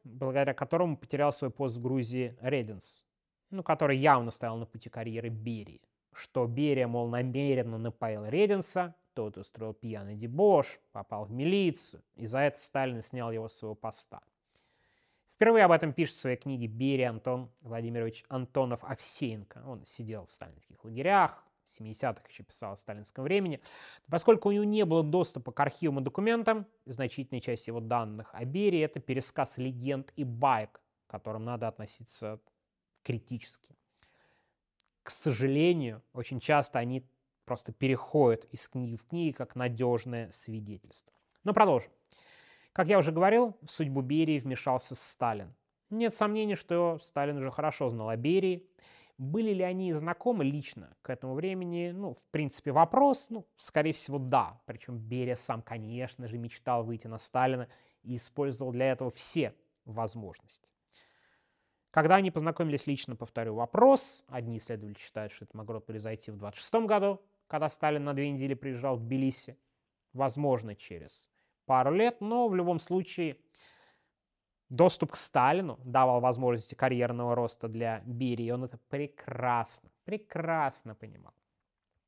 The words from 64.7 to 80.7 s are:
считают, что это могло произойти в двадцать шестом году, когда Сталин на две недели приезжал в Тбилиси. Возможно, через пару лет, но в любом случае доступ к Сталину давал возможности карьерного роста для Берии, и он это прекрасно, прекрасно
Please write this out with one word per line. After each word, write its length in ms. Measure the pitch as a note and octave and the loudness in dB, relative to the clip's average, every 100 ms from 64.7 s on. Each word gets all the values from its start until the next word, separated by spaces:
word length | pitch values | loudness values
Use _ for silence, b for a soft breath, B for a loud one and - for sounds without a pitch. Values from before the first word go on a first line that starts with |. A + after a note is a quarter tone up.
| A2 G#2 G#2 | -10 -10 -14
считают, 340 | - A2+ G#2+ | -12 -10 -10
что 120 | - | -12
это 120 | G#2 A2 | -16 -14
могло 220 | G#2+ A#2 | -10 -10
произойти 540 | - G#2+ A2 A2 - | -8 -10 -8 -10 -12
в 60 | G#2 | -12
двадцать 200 | G2+ - | -12 -12
шестом 300 | - A3+ A3 | 0 2 4
году, 340 | G#3 G3+ G3 _ _ - | 4 4 0 _ _ -8
когда 220 | D3+ D3+ | -2 -2
Сталин 340 | - D3+ D3 | 0 0 0
на 120 | C#3+ | 0
две 140 | C#3 C#3+ | -2 -2
недели 220 | C#3 C#3 | -2 -2
приезжал 420 | C3+ C#3 B2 C3+ B2 | -4 -6 -4 -2 -2
в 40 | |
Тбилиси. 520 | A#2 C3 C3+ C3 - - _ _ _ _ _ | -2 0 0 0 -8 -16 _ _ _ _ _
Возможно, 640 | B2+ C3+ B2+ D3 A#2+ A2 | -4 -2 0 0 0 -2
через 560 | G#2 - E2+ D2+ - - _ _ _ - | -12 -14 -16 -16 -20 -20 _ _ _ 2
пару 280 | C3 C3 | 4 4
лет, 260 | F3 A#3 A#3 | 4 2 0
но 280 | G#3 A#3+ A#3 | -2 0 2
в 60 | |
любом 240 | F#3 F3 E3 | 2 2 0
случае 600 | - F3+ F3 - D#3+ C3 _ b b b b b b _ _ _ _ _ - | 0 -2 -2 -4 -4 -6 _ b b b b b b _ _ _ _ _ -4
доступ 440 | B2+ F3 - D#3 | 4 6 6 -2
к 40 | - | -4
Сталину 600 | - C#3 B2+ F3 F3 A#2 | -2 4 4 4 0 -8
давал 380 | B2+ C3 B2+ B2 | 0 4 6 6
возможности 540 | B2 A#2+ B2+ A#2+ - | 4 2 2 0 -4
карьерного 600 | - C3 B2 A#2+ A#2+ A#2+ | -2 0 2 0 0 0
роста 340 | A#2+ A#2 - A2+ | 0 0 -4 -8
для 320 | A2+ A#2 A2 | -4 -4 -4
Берии, 460 | G#2 A#2+ B2+ A#2+ A#2 | -6 -4 -2 -2 -2
и 40 | |
он 140 | B2 | -4
это 120 | B2+ B2 _ | -6 -10 _
прекрасно, 1000 | C#3+ D3 - - - B2 A#2+ A2+ - - _ | -6 -6 -10 -12 -4 0 0 -2 -8 -12 _
прекрасно 880 | - G#3 - E3+ E3 D#3+ C#3 | -10 -10 -8 -6 -2 0 -2